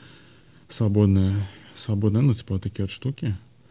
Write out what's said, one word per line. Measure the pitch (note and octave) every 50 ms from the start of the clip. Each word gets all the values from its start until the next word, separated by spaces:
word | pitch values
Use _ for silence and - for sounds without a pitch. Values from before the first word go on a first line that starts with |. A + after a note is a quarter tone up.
| - - - - - - - - - - - - - -
свободная, | - - A2+ G#2 G2+ G#2 G#2 G2 G2 G2 F#2+ F#2+ G2 G#2 G2 F#2+ - - - - -
свободная, | - - - G#2+ G2+ G#2+ G#2+ G2 A2+
ну, | C#3 C#3 A2
типа | - - - G2+
вот | F#2
такие | - F#2 - - G2
вот | F#2+
штуки, | - - - C3 C#3 - - A2+ G2 - - - _ _ _ _